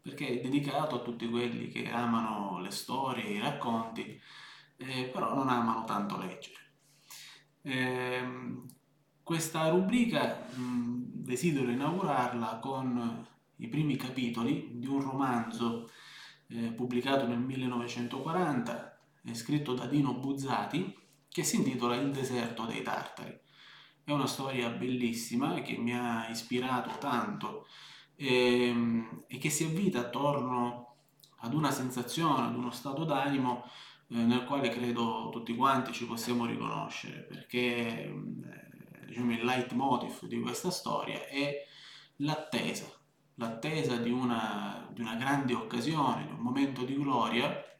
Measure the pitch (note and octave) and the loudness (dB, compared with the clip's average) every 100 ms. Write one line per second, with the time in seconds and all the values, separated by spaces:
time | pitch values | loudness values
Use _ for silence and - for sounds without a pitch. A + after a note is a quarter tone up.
0 | - C3 C#3+ A#2+ - C#3+ C#3+ C#3+ D#3 A#2+ | -14 -8 -4 -2 2 2 2 0 0 -2
1 | B2 A#2 A#2 A#2+ A#2+ A#2 A#2 A#2+ A2+ A#2 | -4 -4 -2 0 0 -2 -6 -6 -2 0
2 | A#2+ A#2 A2 G#2+ G2+ F2+ F#2+ G2+ - B2+ | 2 2 2 -2 -2 -4 -4 -6 -4 -2
3 | C3+ A#2 G#2 G2+ B2+ C#3+ A#2+ A#2 A2+ - | 0 -2 -2 0 0 0 0 0 -2 -6
4 | G#2 - - - - - - _ C3 C3 | -8 -12 -18 -18 -18 -20 -20 _ -6 -4
5 | B2+ - - C#3 C3+ B2 A#2 A2+ A2+ G#2 | -4 -2 0 2 4 4 4 2 0 0
6 | G2+ F2+ F#2 F2+ - - - _ _ _ | 0 -2 -6 -8 -14 -18 -20 _ _ _
7 | _ - - - _ _ C#3+ C3 B2+ B2+ | _ -18 -18 -20 _ _ -4 0 0 0
8 | B2+ B2+ B2+ B2+ B2 B2 B2 - _ _ | 0 -2 -4 -6 -8 -8 -10 -18 _ _
9 | _ _ - E3 D#3 D#3+ D#3+ F3+ F#3+ B3 | _ _ -4 -2 0 2 6 6 6 4
10 | A#3 D3 A#2 A2+ - B2+ B2 B2 A#2+ B2 | 4 4 2 -2 -8 -6 -2 0 0 -2
11 | B2 - - B2 E3+ C#3 A#2+ A#2+ C#3+ F3+ | -6 -8 -4 2 2 2 2 2 0 0
12 | F3+ C3+ B2 B2 A2+ A2 C#3 C3+ B2+ A#2+ | 2 2 2 0 -4 -4 -4 -2 0 0
13 | A#2 A#2 - - _ - A#2 C#3+ D3+ A#2+ | 0 -4 -10 -18 _ -12 -4 0 2 0
14 | B2+ B2+ A#2+ A2+ A#2+ E3 - A#2+ C3 C#3 | -2 -2 -2 0 2 2 -2 -6 -2 0
15 | C3+ C3+ C3 A#2+ A2+ A2+ A#2 A2+ - - | 0 0 2 2 0 0 0 0 -8 -16
16 | - - - - _ A#2 A2+ A2+ B2 B2 | -20 -18 -18 -20 _ -4 -4 -2 0 0
17 | C3 C#3 A#2+ A#2+ B2+ C3 B2+ A#2+ A#2+ A#2+ | 4 2 2 0 0 -2 -2 -2 -4 -4
18 | A#2+ C3+ D3 E3 F3 C3 A2+ - - - | -4 -4 -2 2 2 2 0 -4 -8 -16
19 | _ _ - A#2 - D3 C#3+ B2 B2 D3 | _ _ -10 -8 0 0 2 -2 2 4
20 | C3+ A#2+ C3+ C#3 C3+ A2 G2+ D3 F#3+ - | 4 2 -2 -2 0 0 0 -2 -2 -6
21 | - _ _ - D3+ - C3+ B2+ A#2+ B2 | -20 _ _ -2 2 4 2 2 2 2
22 | C#3+ C3+ B2+ B2 A#2 A#2 A2+ A2 G#2+ F#2+ | 2 0 0 0 -2 -2 -4 -4 -2 -4
23 | - - - - _ - - - - _ | -4 -10 -12 -14 _ -20 -20 -20 -20 _
24 | - D3 B2 - C3+ C3 A#2 A#2 B2+ B2+ | 0 2 2 0 -2 0 0 0 0 2
25 | A#2+ A2+ - A#2+ D3 F3 - A2+ A#2 A#2+ | 2 0 0 2 2 0 -2 -2 0 0
26 | A#2+ A2+ A2+ A2+ - B2 B2 B2 A#2 A2 | 0 -2 -2 -6 0 0 2 0 0 -4
27 | C3+ A#2+ G#2+ - G#2+ G#2+ - - - - | 0 0 0 -4 -6 -8 -14 -20 -20 -20
28 | - - C#3 B2 B2 B2 B2 A#2+ A#2 A#2 | -20 -6 4 6 8 6 6 4 4 2
29 | A2+ - - B2+ D3+ - D#3 E3 G3+ B2 | 0 -10 -10 -2 0 2 2 4 4 2
30 | A#2+ B2 C#3+ B2 B2 B2 A#2+ A#2 - - | 0 2 2 2 2 2 0 -2 -12 -20
31 | _ _ - _ A#2 D3 D3 C3+ B2+ B2 | _ _ -20 _ -2 2 2 2 0 -2
32 | A#2 E3 D#3+ C3 A#2 A#2+ B2 - C#3+ - | -4 0 2 4 2 -2 -4 -6 -6 -2
33 | D#3+ C3+ C#3 C#3 B2+ A#2 - - - - | 0 2 4 4 2 0 -6 -16 -20 -20
34 | _ A#2 A#2 B2 A#2+ C#3 B2 A#2 A#2+ A#2 | _ 4 6 6 4 2 2 2 0 2
35 | A#2 A2+ A2+ A#2 A#2 A#2 C3+ C3 B2 - | 2 0 -4 -6 -4 4 6 6 2 -4
36 | A#2 A#2 B2 A#2+ A#2 A2 - - - - | -4 -4 0 2 2 -2 -2 -2 -4 -6
37 | - - - - - B2 B2 A#2+ A#2 A2+ | -10 -12 -12 -14 -4 0 2 2 -2 -4
38 | G#2 G2+ G2 - F2+ - - - - - | -6 -6 -6 -8 -10 -14 -18 -20 -18 -18
39 | - A#2+ A#2+ A2+ A#2+ B2+ B2 A#2+ C3+ B2 | -10 0 2 2 2 2 2 2 2 2
40 | A#2+ - A#2 A#2 A#2 - F3+ - - G#2+ | 0 -8 -6 -2 -2 -2 -2 -2 -2 -2
41 | - - - C#3 C#3+ C#3+ - - - - | -2 -6 -4 -2 -2 -2 -10 -18 -20 -20
42 | - _ C#3+ - - A#2+ E2 - - - | -20 _ -2 -2 -2 -2 0 -4 -8 -16
43 | _ _ _ - A#2 A2+ D3+ D#3 C3+ A#2+ | _ _ _ -6 -6 -2 -2 0 0 0
44 | A#2 B2 B2+ A2+ A2 G#2 G2+ G2 - - | 2 2 2 0 0 -2 -4 -8 -10 -6
45 | A2+ A2+ C3 C#3+ B2+ A#2 - A#2+ C3+ D#3+ | -4 -2 2 2 2 0 0 -2 0 2
46 | C3 A#2 - - A#2+ C3+ C#3 B2 B2 C#3 | 2 2 -4 -4 0 2 2 0 -2 0
47 | C#3+ B2+ A2 A#2 C#3+ - - - | 2 2 4 4 2 -2 -8 -18